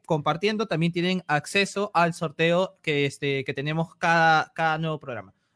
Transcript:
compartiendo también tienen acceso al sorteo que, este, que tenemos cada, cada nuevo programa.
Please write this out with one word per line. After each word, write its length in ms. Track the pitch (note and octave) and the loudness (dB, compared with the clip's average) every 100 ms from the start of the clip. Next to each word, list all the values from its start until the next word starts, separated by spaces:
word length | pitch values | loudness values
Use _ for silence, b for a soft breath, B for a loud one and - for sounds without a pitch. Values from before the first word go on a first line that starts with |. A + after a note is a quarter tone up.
| - | -4
compartiendo 600 | D#3+ C#3+ E3 G3+ G#3+ A3 | -2 0 0 0 0 -2
también 260 | D#3+ E3+ | 0 0
tienen 300 | F3 F3 F#3 - | 0 0 -2 0
acceso 640 | D3 - G3 G3 - G3+ | -2 0 -2 -2 -2 -2
al 200 | E3 E3+ | 2 2
sorteo 640 | E3 E3 - E3 E3+ F#3 - | 0 -6 0 2 2 0 -4
que, 240 | - D3 C#3 | -4 0 0
este, 380 | - C#3+ C#3 | -2 -4 -4
que 100 | C3 | -4
tenemos 400 | C3+ C#3+ D#3+ E3 - | -6 -4 -4 -4 -2
cada, 540 | E3+ E3+ E3 D#3 - | 0 4 4 4 2
cada 240 | - D#3+ D#3 | -2 -2 0
nuevo 200 | D#3+ D#3 | -4 -6
programa. 360 | C#3 A#2 F#2+ _ _ | -8 -12 -12 _ _